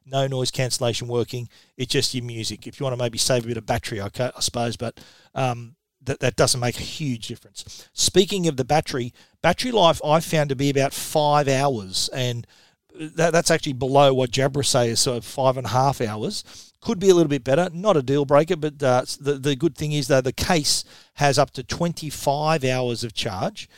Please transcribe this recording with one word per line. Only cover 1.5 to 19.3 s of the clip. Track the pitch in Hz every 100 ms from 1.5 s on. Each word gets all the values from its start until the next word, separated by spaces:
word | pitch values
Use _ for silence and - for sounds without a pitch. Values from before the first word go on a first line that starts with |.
| _ _ -
It's | 127
just | 131 -
your | 131
music. | 120 117 107 107 -
If | -
you |
wanna | 139 123
maybe | 123 113
save | - 127
a | 117
bit | 117
of | 104
battery, | 123 - 110
okay, | 98 - 127
I | -
suppose, | - 117 117 110
but, | 117 - - _ _ -
um, | 131 120 117 _ _ _
that, | 127 139
that | 131 -
doesn't | 240 127
make | 123 -
a |
huge | - - 147 117 -
difference. | 113 - - - - -
Speaking | - - 185 196 202 170
of | 131
the |
battery, | 123 151 - 139 120 - _ _
battery | 160 180 254
life | 233 170 156
I | 151 156
found | 160 160 143
to | 127
be | 143
about | 139 135
five | - - 156 147 147 139
hours, | 135 143 123 95 92 -
and | 139 123 120 117 _ _ _ _
that, | - 156 160 165
that's | 165 165
actually | 165 -
below | 127 135 135 139
what | 131 127
Jabra | 123 135 143
say | 127 135 120
is | 113
sort | - 120
of |
five | - - 131 127
and | 117
a |
half | 123 139 131
hours. | 113 107 131 208 - - - _
Could | - 220
be | 196
a |
little | 175 160
bit | 143
better, | 120 143 180
not | 165 208 170
a |
deal | 123 143
breaker, | 139 143 160
but, | 175 151 143
uh, | 139 123 - -
the, | 139